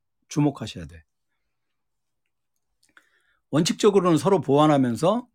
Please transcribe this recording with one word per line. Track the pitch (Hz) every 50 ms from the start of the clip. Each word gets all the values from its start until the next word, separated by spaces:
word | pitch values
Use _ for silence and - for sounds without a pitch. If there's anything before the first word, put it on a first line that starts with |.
| _ _ _ _ _ _
주목하셔야 | - 147 147 147 135 - 117 104 - 92 85
돼. | 71 85 82 _ _ _ _ _ _ _ _ _ _ _ _ _ _ _ _ _ _ _ _ _ _ _ _ _ _ _ _ _ _ _ _ _ _ _ _ _ _ _ _ _ _ _ _ _ _ _ _ _ _
원칙적으로는 | 135 147 175 - 214 - - 214 196 196 175 185 165
서로 | 147 - 190 196 175
보완하면서 | - 143 139 143 151 156 147 139 131 123 117 107 156 180 214 240 - _